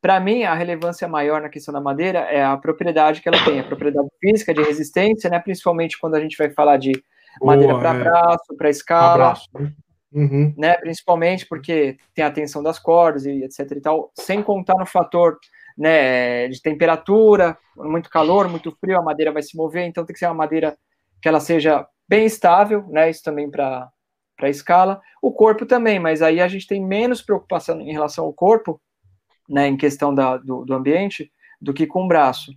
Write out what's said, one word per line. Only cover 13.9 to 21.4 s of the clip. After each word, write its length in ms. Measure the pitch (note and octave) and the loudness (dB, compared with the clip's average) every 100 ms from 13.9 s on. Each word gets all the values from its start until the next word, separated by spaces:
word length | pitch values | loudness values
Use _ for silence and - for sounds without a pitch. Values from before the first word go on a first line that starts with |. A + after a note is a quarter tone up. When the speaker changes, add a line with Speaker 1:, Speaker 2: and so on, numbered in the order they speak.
| D#3 - | -4 -4
Speaker 1:
sem 300 | - - G3 | -16 -6 -4
contar 320 | G#3 G3+ F3+ F#3 | -2 -4 0 0
no 80 | F#3 | 0
fator, 520 | F#3 F3 F3 F3 D#3 _ _ - - | -2 0 2 2 0 _ _ -20 -4
né, 720 | D#3 D#3+ C3+ B2+ B2 B2 B2 | 2 4 4 0 0 -2 -4
de 120 | C3 | -6
temperatura, 960 | - D3+ E3 D#3+ - G#3 A3 G#3 F3 D#3+ _ _ | -6 0 0 0 2 4 6 6 4 0 _ _
muito 320 | D3 D#3+ E3 | -6 -6 -2
calor, 380 | E3 D#3 F#3+ F#3 | 0 2 2 0
muito 240 | E3+ E3 - | -4 -10 -10
frio, 200 | F#3 F#3 | -2 -2
a 20 | |
madeira 300 | E3 D3 D#3 | -2 -2 -2
vai 100 | D3+ | -2
se 160 | D3 D#3+ | -8 -8
mover, 260 | D#3+ E3 F3 | -6 -4 -6
então 180 | E3+ E3+ | -8 -10
tem 80 | |
que 60 | F3 | -6
ser 80 | F3 | -6
uma 60 | E3 | -4
madeira 420 | D#3 D#3+ D#3 C#3+ _ _ _ _ | -2 -2 -4 -6 _ _ _ _
que 80 | E3 | 0
ela 120 | |
seja 480 | D#3 | 0